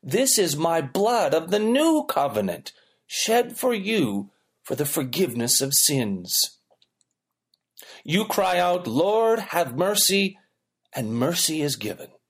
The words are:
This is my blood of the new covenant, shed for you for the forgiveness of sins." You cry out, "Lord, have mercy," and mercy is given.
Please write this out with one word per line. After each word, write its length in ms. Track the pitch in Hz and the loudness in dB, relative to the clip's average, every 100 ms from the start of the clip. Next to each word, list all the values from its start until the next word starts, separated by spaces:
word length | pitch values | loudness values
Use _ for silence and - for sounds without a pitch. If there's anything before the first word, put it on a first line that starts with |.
This 360 | 147 170 262 - | -2 0 2 2
is 180 | 180 147 | 2 0
my 260 | 165 165 | 0 0
blood 520 | 139 156 208 240 160 | -2 0 2 2 2
of 160 | 143 - | 0 0
the 80 | 208 | 0
new 460 | 214 247 320 311 302 | 2 2 4 2 0
covenant, 640 | - 143 107 98 85 - - _ _ _ | -2 -2 0 -2 -4 -10 -20 _ _ _
shed 520 | - - 233 240 240 | -6 2 2 2 -2
for 160 | 254 | -2
you 560 | 233 190 220 131 98 101 _ _ _ | -2 0 0 0 -2 -6 _ _ _
for 120 | - | -8
the 120 | - 147 | -4 -2
forgiveness 720 | - 131 143 180 117 117 - | -2 -4 0 -2 0 0 0
of 140 | 135 | 2
sins." 840 | 139 - 139 113 95 90 - - _ _ _ _ _ _ _ _ _ _ _ _ _ - - | 2 2 2 0 -2 -4 -2 -2 _ _ _ _ _ _ _ _ _ _ _ _ _ -20 -20
You 220 | - 170 | -2 0
cry 340 | 214 - 185 180 | 0 0 2 2
out, 280 | 180 180 175 | 2 0 0
"Lord, 520 | 117 180 214 226 226 | 0 2 2 2 0
have 380 | 196 165 156 123 | 0 -2 -2 0
mercy," 600 | 180 208 - 196 196 - _ _ _ _ _ | 0 2 2 2 0 -4 _ _ _ _ _
and 220 | - 110 | -8 -4
mercy 460 | 117 127 175 - 156 | -2 0 0 -2 -2
is 160 | 147 143 | -2 -4
given. 340 | 107 90 - _ | -8 -10 -14 _